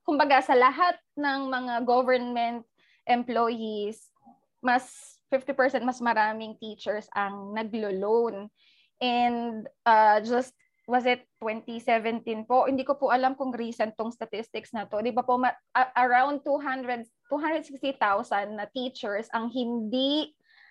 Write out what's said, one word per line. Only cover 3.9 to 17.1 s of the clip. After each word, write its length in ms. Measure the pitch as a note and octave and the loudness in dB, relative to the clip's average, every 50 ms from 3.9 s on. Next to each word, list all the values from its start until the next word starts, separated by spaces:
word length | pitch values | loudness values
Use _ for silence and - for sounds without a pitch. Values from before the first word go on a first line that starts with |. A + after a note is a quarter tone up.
| A3 - - _ _ _ _ - - _ _ _ _ _ | -8 -12 -18 _ _ _ _ -20 -20 _ _ _ _ _
mas, 560 | - B3+ A#3+ C4 B3+ - - - - - - _ _ _ | 0 2 2 2 0 -4 -16 -20 -20 -20 -20 _ _ _
fifty 240 | - C4+ C4+ - C4+ | -2 -2 -2 -2 0
percent 320 | C4+ B3+ C4+ - B3 A3 | 2 2 2 2 0 -2
mas 160 | B3+ B3 B3 A#3+ | -2 -4 -2 -2
maraming 560 | A#3+ A3+ G#3+ G#3+ G#3+ A3 A3 A3 A3 G#3+ - | 0 2 2 2 0 0 -6 -10 -12 -14 -14
teachers 480 | A3+ A3 G#3 - - G#3+ G3+ G#3 G#3 - - | -14 -14 -14 -10 -6 -6 -6 -6 -6 -6 -4
ang 400 | G3+ G3+ G3 G3+ G3+ G3 G3+ G#3 | -4 -4 -4 -6 -10 -12 -8 -6
naglo-loan. 960 | A3 A3+ G#3+ G3+ A3+ G#3+ G3+ F#3+ F#3+ G3 G#3 A3 A#3 A#3 A3+ G#3 G3 G#3 G#3+ _ _ _ _ _ _ _ _ _ _ | -6 -6 -4 -6 -4 -4 -4 -4 -2 0 2 2 2 2 2 -2 -6 -12 -14 _ _ _ _ _ _ _ _ _ _
And, 680 | B3+ B3 A#3+ A#3+ A#3+ A#3+ A#3+ A#3 A#3 A#3 A3+ A3 G#3 - - _ _ | -2 0 0 2 2 0 0 -2 -4 -6 -8 -10 -12 -14 -18 _ _
uh, 320 | A#3 A3+ G#3+ A3 G#3+ G#3 G#3+ | 6 6 8 8 6 6 4
just, 320 | G#3 A3+ B3 A#3+ B3 - _ _ _ _ _ _ _ | 2 2 0 0 -2 -2 _ _ _ _ _ _ _
was 220 | - B3 B3+ A#3 | -2 0 2 2
it 160 | B3+ B3 B3 - _ _ _ | 2 0 0 -2 _ _ _
twenty 400 | A3 A3 A3 A3+ - - A#3 A#3 | -6 -6 -6 -6 -10 -10 -12 -6
seventeen 640 | A3+ - A#3 A3+ G#3+ A3+ A3+ A#3 - A#3+ A3+ A3 A3 | 0 0 0 2 2 -2 -4 -4 -4 -6 -6 -6 -2
po? 240 | - B3 B3+ B3+ | 2 4 4 4
Hindi 160 | B3+ C4+ C4 C4 | 4 0 -2 0
ko 160 | - C#4 C#4+ | -2 -2 0
po 100 | C#4 A3+ | 2 2
alam 240 | A#3 B3 B3+ C4 C4+ | 2 2 2 0 0
kung 220 | C#4 C#4 C4 A#3+ | -2 -6 -6 -4
recent 400 | A3+ A#3 A3+ A#3 - A3 A3 A3 | -6 -8 -8 -2 -2 -4 -4 -2
tong 160 | - A3 A3+ | -6 -8 -8
statistics 640 | A#3 - A#3 A3+ - G3 A3+ - - A3 A3 - - | -6 -10 -12 -10 -8 -10 -10 -8 -10 -12 -12 -8 -10
na 80 | A3 G3+ | -10 -8
to. 140 | - G#3+ G#3 | -6 -6 -2
Di 160 | A3 A#3+ A3+ | -2 0 -2
ba 80 | B3 A#3+ | 0 0
po, 160 | - B3 B3 | 2 2 2
ma-, 160 | B3+ B3 - - _ _ _ | 2 0 -2 -2 _ _ _
a-, 200 | A#3+ B3+ B3+ - A#3+ B3+ | 0 0 2 2 2 2
around 400 | B3 B3 B3 C4 C#4+ D4 C#4 C#4 | 4 6 4 4 4 0 -4 -2
two 160 | D4+ C#4 D4 | -2 -2 -2
hundred, 480 | C#4+ C#4 C4 C4 B3+ B3 B3 A#3 A3+ - | 0 -4 -6 -6 -4 -6 -6 -6 -8 -14